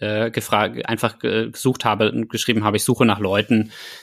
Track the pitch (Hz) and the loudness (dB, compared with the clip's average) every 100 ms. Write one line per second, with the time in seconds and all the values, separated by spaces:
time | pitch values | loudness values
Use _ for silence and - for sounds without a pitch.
0 | 107 107 117 113 - 104 101 - - 113 | -4 -2 -2 -4 0 2 2 -2 -6 -2
1 | 113 - 113 107 113 - 131 131 117 104 | -2 -2 -2 -2 -2 -2 -2 0 0 2
2 | 107 117 110 113 - 110 104 104 - 123 | 0 0 -4 -4 -2 0 2 0 0 2
3 | 117 101 98 101 - 113 107 - - - | 4 2 0 0 2 2 2 -6 -18 -20